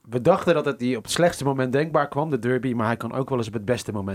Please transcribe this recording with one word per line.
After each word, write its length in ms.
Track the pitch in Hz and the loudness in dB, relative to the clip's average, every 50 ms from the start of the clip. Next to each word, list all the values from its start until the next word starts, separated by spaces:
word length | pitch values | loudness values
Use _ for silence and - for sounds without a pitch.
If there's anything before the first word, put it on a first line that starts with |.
| _ - | _ -6
we 120 | 113 127 | -4 0
dachten 340 | 117 160 190 185 - 180 170 | 4 4 4 4 4 2 2
dat 100 | 151 147 | 2 2
het 140 | 143 135 107 | -2 -2 -2
die 180 | 120 123 127 | -2 -2 -2
op 60 | 113 104 | -2 -4
het 100 | - - | -4 0
slechtste 320 | - 165 175 165 - 139 | 2 2 2 2 2 0
moment 280 | 139 139 135 131 127 123 | 0 0 0 0 2 2
denkbaar 360 | 139 156 160 151 156 143 143 | 0 0 2 2 0 0 0
kwam, 220 | - 139 151 160 | -2 -2 -2 0
de 80 | 143 123 | -2 -2
derby, 340 | 107 123 127 127 117 131 120 | 0 0 0 0 0 0 0
maar 140 | 120 110 | 0 0
hij 100 | 110 117 | 0 0
kan 180 | 113 - 117 120 | -2 -4 -6 -4
ook 140 | 131 135 - | -4 -4 -2
wel 100 | 135 123 | -2 -2
eens 80 | 113 | -2
op 60 | 110 104 | -2 -6
het 120 | 113 104 | -6 -2
beste 280 | 98 123 117 - - 104 | -2 -2 -2 -4 -6 -6
moment 140 | 107 98 98 98 | -4 -4 -4 -4